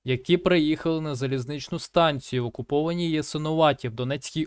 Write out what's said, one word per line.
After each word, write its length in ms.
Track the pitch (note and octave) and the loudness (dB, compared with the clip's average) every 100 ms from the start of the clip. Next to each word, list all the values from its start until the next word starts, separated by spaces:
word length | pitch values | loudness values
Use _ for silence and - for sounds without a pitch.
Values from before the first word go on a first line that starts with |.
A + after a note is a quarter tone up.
які 320 | B2+ B2+ - F3 | -4 -2 2 2
приїхали 640 | F3 F3+ D3+ D#3 E3 D#3+ | 4 4 4 0 0 -2
на 140 | D#3 | -2
залізничну 640 | C3+ C3 C3+ B2 D3 - E3+ | -4 -2 -2 -4 -8 -8 -8
станцію 680 | - - E3 C#3 - B2+ | -2 2 2 2 -2 -2
в 20 | A#2+ | -2
окупованій 640 | - A#2 C#3+ D#3 F3 E3+ | -6 -2 0 0 -2 0
Ясинуваті 760 | D#3 D3 D#3 D#3 D#3+ D#3 D3 B2 | 0 -2 -4 -2 4 4 4 -4
в 60 | |
Донецькій 520 | A2 B2+ D3 - D#3+ | -6 -4 -4 -6 -4